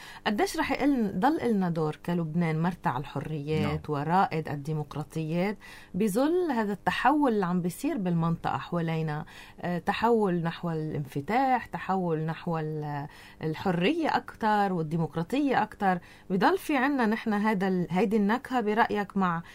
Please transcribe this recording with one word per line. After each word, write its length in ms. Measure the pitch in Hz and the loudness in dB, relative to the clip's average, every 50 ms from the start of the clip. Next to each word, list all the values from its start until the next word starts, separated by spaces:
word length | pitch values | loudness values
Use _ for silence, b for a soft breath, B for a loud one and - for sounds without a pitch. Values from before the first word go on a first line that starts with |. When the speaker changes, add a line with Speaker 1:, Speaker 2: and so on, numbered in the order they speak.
| B B B B B | B B B B B
Speaker 1:
قديش 300 | - 214 208 359 403 - | -2 0 0 0 0 0
رح 160 | 320 302 - 277 | -2 -2 0 0
يقل-، 400 | - - 285 285 247 220 196 - 180 | 0 2 2 2 2 2 0 0 2
ضل 220 | 196 277 311 339 - | 2 2 2 2 0
إلنا 280 | 240 226 196 190 175 | 0 0 2 2 0
دور 260 | 165 170 156 151 151 - - | 0 0 -2 -2 -4 -4 -4
كلبنان 560 | - 175 175 170 156 151 175 175 160 156 156 165 | -4 -2 -2 -2 -2 0 0 0 2 2 0 0
مرتع 340 | 180 175 - - 170 123 | -2 -2 -2 -2 -2 -2
الحريات 920 | 127 143 - - - - 156 156 151 143 147 156 156 151 147 151 156 - - | -2 -4 -6 -6 -6 -6 -4 -6 -6 -4 -2 0 0 0 0 -2 -4 -4 -4
Speaker 2:
نعم. 100 | 151 139 | -4 -2
Speaker 1:
ورائد 480 | 147 156 170 190 196 - - 160 151 - | 0 2 2 2 2 2 0 -2 -4 -4
الديمقراطيات 1120 | - 143 139 147 156 151 151 - - 143 151 - - 160 160 151 160 175 180 202 214 - B B B B B B B | -6 -6 -4 -4 -4 -4 -4 -6 -6 -8 -8 -6 -6 -6 -4 -2 0 0 0 0 -2 -4 B B B B B B B
بظل 560 | 180 214 220 180 233 269 311 339 370 359 330 | 0 0 2 2 2 2 4 4 2 2 2
هذا 220 | 262 226 220 202 208 | 0 0 0 -2 -2
التحول 600 | 190 - 180 180 - - 247 294 302 294 262 220 | -2 -2 -2 -2 2 4 4 4 6 4 4 4
اللي 140 | 208 190 | 2 2
عم 140 | 170 180 180 | 2 2 2
بيصير 380 | 165 180 170 - - 285 330 240 | 0 0 -4 -2 -2 -2 -2 0
بالمنطقة 600 | 185 180 175 165 160 170 170 - - - - - | 0 0 2 2 2 2 0 0 -2 -2 -2 -2
حوالينا؟ 640 | - - - 175 165 165 165 160 160 160 151 151 - B B B B B B B - | -4 -4 -4 -2 -2 0 -2 -2 -2 -2 -4 -6 -8 B B B B B B B -6
آه، 120 | 170 175 175 | -4 -4 -4
تحول 560 | - - 202 - - 233 240 226 208 190 175 | -2 -2 -2 2 4 4 4 4 4 2 2
نحو 360 | 175 160 170 170 - - 175 | 2 0 -2 -4 -4 -4 -4
الانفتاح، 960 | 165 160 156 156 - 143 147 131 - 143 139 - 214 247 277 262 254 233 - | -2 -2 -2 -2 -4 -4 -4 -4 -4 -6 -2 0 2 2 4 4 2 2 0
تحول 520 | - - 170 - - 190 190 180 175 160 156 | -2 -8 -8 -2 -2 0 0 0 0 0 0
نحو 400 | 156 160 160 - - 175 165 160 | 0 -2 -4 -4 -4 -4 -2 -2
ال-، 480 | 156 156 156 151 151 147 147 143 143 147 b b b b b b - | -2 -4 -4 -4 -4 -4 -4 -6 -6 -8 b b b b b b -4
الحرية 720 | 160 156 - - 196 175 170 175 202 311 349 320 - - | -4 -4 -2 0 0 2 2 2 2 2 2 0 0 0
أكتر 560 | - - - - - - 214 214 208 202 196 185 | 0 -2 -4 -8 -2 0 2 4 4 2 2 2
والديمقراطية 920 | 175 160 151 160 165 165 156 - 165 170 - - 269 302 277 233 - 214 | 0 -2 -2 0 -2 -2 -2 -2 -4 -4 -2 0 0 2 2 2 2 0
أكتر. 360 | - - - 208 190 185 175 b b b b b b | 0 -2 -2 0 0 0 0 b b b b b b
بضل 280 | 185 175 196 294 359 381 | 0 2 4 4 4 2
في 180 | - - 311 | 0 0 0
عنا 300 | 262 240 285 294 262 240 | 2 2 2 2 2 2
نحن 260 | 208 220 226 - 226 208 | 2 0 0 0 -2 0
هذا 360 | 208 202 220 220 185 196 190 | 0 2 2 2 2 2 2
ال-، 180 | 185 180 175 - | 2 0 0 0
هيدي 260 | 170 185 220 202 208 | 2 2 2 2 2
النكهة 440 | 220 202 196 220 262 - - 254 254 | 2 2 2 2 0 -2 -2 -2 0
برأيك 560 | 220 208 214 226 233 - 202 208 202 190 - | 0 2 2 2 2 2 2 -2 -4 -2 0
مع 260 | 196 190 180 170 165 170 b b | 0 0 0 0 -2 -6 b b